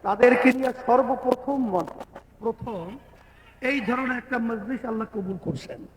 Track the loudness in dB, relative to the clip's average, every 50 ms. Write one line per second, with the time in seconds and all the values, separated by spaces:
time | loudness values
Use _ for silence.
0 | 0 -2 4 6 8 8 8 8 6 4 4 4 0 -2 -2 -4 2 4 4 4
1 | 4 2 -2 -2 2 0 0 0 0 -4 -2 0 0 0 0 -2 -2 -4 -10 -16
2 | -16 -18 -18 -20 -20 _ -20 -6 -6 -6 -4 -4 -8 -8 -8 -8 -8 -10 -12 -16
3 | -18 -20 -20 -20 -20 -20 -20 -20 -20 -20 -16 _ -2 -2 -2 0 0 0 -2 0
4 | -2 -2 -4 -4 -4 -4 -4 -2 -2 -2 -2 -4 -4 -6 -6 -6 -4 -6 -4 -4
5 | -6 -6 -6 -6 -6 -6 -6 -6 -6 -6 -6 -6 -10 -12 -14 -14 -16 -20 -20